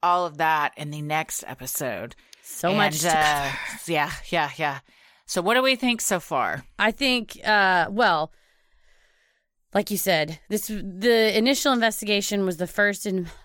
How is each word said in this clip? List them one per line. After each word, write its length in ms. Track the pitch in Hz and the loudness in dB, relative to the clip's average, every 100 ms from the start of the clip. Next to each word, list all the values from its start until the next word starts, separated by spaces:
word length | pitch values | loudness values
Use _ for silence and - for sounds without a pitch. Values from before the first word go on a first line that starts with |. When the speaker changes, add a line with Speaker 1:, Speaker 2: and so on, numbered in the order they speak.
Speaker 1:
all 240 | 175 180 175 | 0 2 0
of 120 | 151 | 0
that 360 | 160 156 143 - | 0 2 0 -4
in 140 | 147 | -10
the 100 | 151 | -8
next 420 | 147 156 160 - - | -4 -4 -4 -8 -10
episode. 680 | 135 127 - 135 95 117 - _ - | -12 -8 -6 -4 -6 -10 -14 _ -20
Speaker 2:
So 260 | - - 175 | -16 -4 0
Speaker 1:
And, 80 | 208 | 2
Speaker 2:
much 220 | 202 151 | 2 0
to 80 | 170 | 0
Speaker 1:
uh, 420 | 156 151 143 139 | 2 4 2 -2
Speaker 2:
cover. 60 | 135 - - - | -6 -8 -10 -4
Speaker 1:
yeah, 200 | 156 143 - - | 0 0 -4 -4
yeah, 200 | 170 147 135 | -2 -2 -2
yeah. 220 | 151 135 _ _ _ _ - | -4 -4 _ _ _ _ -6
So 160 | 185 | -2
what 120 | 180 | 2
do 100 | 247 | 2
we 140 | 262 262 | 4 2
think 240 | 247 233 | 0 0
so 180 | - 185 | 0 -2
far? 460 | - 143 98 131 - - | -2 -2 -2 -4 -10 -2
Speaker 2:
I 140 | 214 | -2
think, 480 | 220 269 247 208 - - | 2 0 0 -4 -8 0
uh, 400 | 208 190 180 160 | 2 4 2 0
well, 440 | 202 220 160 156 _ _ _ _ _ _ _ _ _ _ _ _ _ _ | 2 2 2 -2 _ _ _ _ _ _ _ _ _ _ _ _ _ _
like 160 | 196 202 | -2 -2
you 80 | 202 | -2
said, 420 | 196 160 151 156 - | 2 2 0 -6 -4
this, 180 | 202 - | -4 -4
the 680 | 208 190 180 233 226 220 208 | -8 -8 -2 4 6 6 4
initial 380 | 240 277 285 | 2 2 2
investigation 720 | 247 220 - 208 202 196 202 190 | 2 2 0 0 0 0 0 0
was 120 | 165 | -2
the 100 | 175 | -4
first 380 | - 202 196 208 | 2 0 0 -4
in 200 | 185 170 - | -4 -4 -12